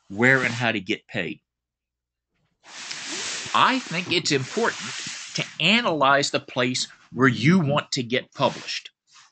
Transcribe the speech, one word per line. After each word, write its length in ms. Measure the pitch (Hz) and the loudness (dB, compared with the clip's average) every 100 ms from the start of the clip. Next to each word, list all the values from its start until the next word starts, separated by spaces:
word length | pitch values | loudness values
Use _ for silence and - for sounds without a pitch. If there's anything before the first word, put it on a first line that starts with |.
| - | -10
where 360 | 101 127 135 | 2 4 4
and 100 | 123 | 2
how 180 | 117 117 | 0 -2
to 80 | 110 | -2
get 280 | 95 95 - | -4 -8 -6
paid. 340 | 110 82 - _ _ _ _ _ _ _ _ _ _ _ _ - - - - - - - - - | -6 -6 -8 _ _ _ _ _ _ _ _ _ _ _ _ -20 -16 -12 -10 -10 -8 -8 -8 -2
I 260 | 110 185 254 | 2 4 2
think 320 | - 165 180 | -4 -8 -2
it's 200 | 170 - | -2 0
important 600 | 135 131 214 226 - 123 - - - - - | -2 -2 -2 -2 -2 -8 -10 -10 -12 -10 -8
to 100 | - - | -8 -2
analyze 720 | 160 226 226 156 135 139 139 | 2 2 2 4 6 6 4
the 80 | 139 | -2
place 480 | - 127 123 127 - - _ | -4 -2 0 -2 -6 -10 _
where 160 | 117 131 | 2 4
you 320 | 107 135 190 | 4 4 4
want 320 | 139 143 - | 4 0 -2
to 120 | 139 | -6
get 300 | 117 123 - | -2 -4 -4
published. 560 | - - - - - - _ _ - _ | -2 -2 -2 -8 -10 -12 _ _ -20 _